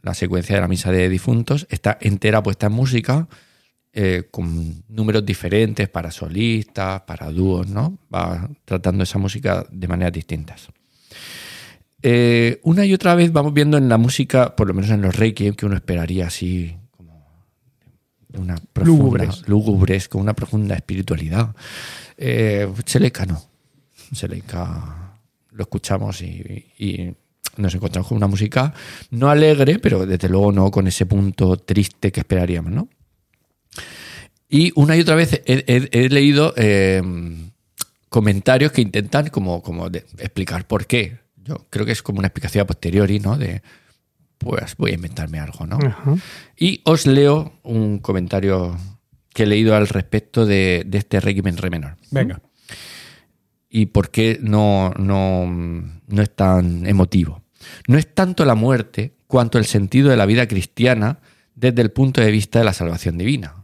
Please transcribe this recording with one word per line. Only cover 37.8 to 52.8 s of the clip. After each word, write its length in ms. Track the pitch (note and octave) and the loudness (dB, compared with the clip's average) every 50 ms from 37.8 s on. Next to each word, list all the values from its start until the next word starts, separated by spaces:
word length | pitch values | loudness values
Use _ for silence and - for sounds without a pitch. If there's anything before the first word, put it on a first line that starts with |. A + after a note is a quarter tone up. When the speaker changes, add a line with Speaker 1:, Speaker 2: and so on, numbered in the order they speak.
| - _ _ _ _ _ | -14 _ _ _ _ _
Speaker 1:
comentarios 640 | - A#2 G#2 G#2 G2 G2 - - B2+ C3 C#3+ D3+ | 0 2 2 2 2 2 2 2 4 4 4 2
que 80 | - - | 2 0
intentan 480 | A#2+ G2 - G#2 G2+ - - C#3 D3 D3+ | 0 0 -2 -4 -4 0 -2 -2 -2 -2
como, 340 | - A#2+ F#2+ F#2 F2 E2+ | -4 -4 -4 -2 -4 -6
como 280 | - - E2 E2+ E2+ F2 | -6 -8 -8 -8 -8 -8
de, 80 | F2 E2+ _ _ - - | -10 -10 _ _ -18 -14
explicar 480 | - G2 _ G2 F#2 - E2 F2 F#2 | -14 -10 _ -6 -6 -6 -6 -8 -6
por 200 | _ A#2 G2+ G2+ | _ -4 -4 -2
qué. 320 | _ B2 B2 G#2 - A#2+ - _ _ _ _ | _ -2 -2 -2 -4 -10 -16 _ _ _ _
Yo 240 | F#2+ A#2+ D3+ - _ _ | _ -12 -12 -12 _ _
creo 160 | - G#2 G#2 | -6 -6 -4
que 60 | A2+ | -4
es 100 | A#2 - | -6 -6
como 160 | - - G2+ F#2+ | -6 -6 -4 -2
una 100 | F#2+ F#2 | -4 -4
explicación 340 | _ - - F2 - G#2 | _ -6 -10 -4 -2 -2
a 40 | G2+ | 0
posteriori, 540 | - E2+ _ - E2+ F2 G2+ G2+ F#2+ G2+ G#2 | 0 -4 _ -4 0 2 2 2 2 0 -2
¿no? 160 | G2+ G2+ - D3 | 0 -2 -2 -2
De, 240 | - - - - _ _ - _ _ _ _ _ _ _ _ _ _ _ _ _ | -4 -6 -6 -10 _ _ -20 _ _ _ _ _ _ _ _ _ _ _ _ _
pues 380 | - A#2+ A2 - - - - | -8 -6 -6 -6 -6 -8 -6
voy 160 | - - G#2+ | -4 -4 -4
a 20 | F2+ | -2
inventarme 440 | E2+ F2 E2 - - D#2+ D#2 D#2+ D#2 | -4 -8 -10 -10 -10 -10 -8 -8 -10
algo, 280 | D2 C#2 - - E2+ | -10 -12 -12 -12 -8
¿no? 120 | D#2+ F2+ C#3+ C#3+ | -6 -2 -2 -2
Speaker 3:
Ajá. 300 | B2+ G#2 - - C3+ D3+ F#3 - - - - - _ _ | -2 -2 -2 -2 -2 -2 -2 -4 -10 -20 -20 -20 _ _
Speaker 1:
Y 240 | - E3 F#3 - - _ | -2 -2 -2 -2 0 _
os 220 | D#3 E3 D#3 - | 2 2 4 4
leo 480 | C#3 C3+ C#3 C#3+ C#3+ D3 D#3 - - - _ | 4 4 6 6 6 4 2 0 -6 -12 _
un 360 | _ A#2+ A#2 A2+ A2 G#2 G#2 G2 | _ -4 -2 -2 0 0 -2 -4
comentario 800 | - - G2 F#2 F2+ F2 - G2 G2 G2 F#2+ F#2 F2+ F2 F2 F2 F#2 F#2+ G2 _ _ _ _ _ _ _ | -4 -2 -2 -2 -2 -2 -2 -2 0 0 0 0 -2 -4 -6 -8 -12 -14 -18 _ _ _ _ _ _ _
que 120 | _ - A2 | _ 0 2
he 20 | |
leído 300 | G#2 G#2 G#2+ A2 A2 G#2+ | 2 4 4 4 4 4
al 100 | G#2+ G#2 G2+ | 4 2 2
respecto 580 | - G2 F#2 - - G#2+ - _ - A#2 A2+ | 0 -4 -4 -2 -4 -4 -4 _ 0 2 2
de, 360 | G#2 G2+ G2 F#2+ F#2 F2+ E2+ E2 | 4 4 2 2 2 0 0 -2
de 120 | G2 G2 G2+ | -2 -4 -4
este 220 | G2+ _ - G2 | -2 _ -2 0
Requiem 260 | - G#2 G2 G2 F#2+ G2 | 0 0 -2 0 -2 -2
en 80 | E2+ | -4
Re 140 | F2 F#2+ F#2 | -4 -6 -6
menor. 260 | F2+ E2 C#2+ C#2 E2 _ _ _ | -6 -6 -8 -10 -14 _ _ _
Speaker 4:
Venga. 300 | C#3 D3 - - F2 E2 _ _ _ _ _ - - - | -2 -2 -2 -2 -4 -10 _ _ _ _ _ -20 -20 -20